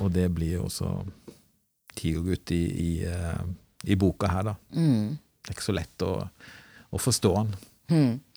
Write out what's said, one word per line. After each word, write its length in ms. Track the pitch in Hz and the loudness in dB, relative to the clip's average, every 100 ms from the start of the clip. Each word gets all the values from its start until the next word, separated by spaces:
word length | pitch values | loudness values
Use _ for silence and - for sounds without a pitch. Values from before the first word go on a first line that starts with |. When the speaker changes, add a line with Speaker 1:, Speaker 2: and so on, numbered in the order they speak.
Speaker 1:
og 80 | 98 | 2
det 240 | 90 90 82 | 2 2 2
blir 160 | 82 87 | 0 -2
jo 60 | 92 | -4
også 400 | - 90 92 92 - - - _ _ _ _ _ - | -4 -4 -4 -6 -12 -20 -20 _ _ _ _ _ -6
tigergutt 560 | 82 80 87 87 - | -2 -2 -2 -4 0
i, 140 | 85 85 | 0 0
i, 380 | - 85 85 87 | 0 -2 -2 -4
eh, 380 | 87 85 - 90 92 _ _ - | -4 -4 -4 -6 -10 _ _ -2
i 100 | 98 | 4
boka 320 | 98 - 98 | 4 2 0
her 160 | 90 | 0
da. 120 | 104 101 _ 160 | -2 -6 _ 0
Speaker 2:
Mm. 420 | 160 117 107 147 - _ | 4 4 2 -4 -12 _
Speaker 1:
Det 60 | - | -12
er 40 | 98 | -8
ikke 80 | |
så 100 | - 92 | -2 -2
lett 220 | 82 _ | -2 _
å, 260 | 90 92 95 - - - - - - | -2 -2 -6 -12 -20 -20 -20 -20 -8
å 60 | - | -2
forstå 360 | - 113 104 90 | 0 2 4 2
han. 180 | 110 98 - _ - | 0 -4 -12 _ 0
Speaker 2:
Mm. 300 | 160 135 120 - | 4 4 2 -8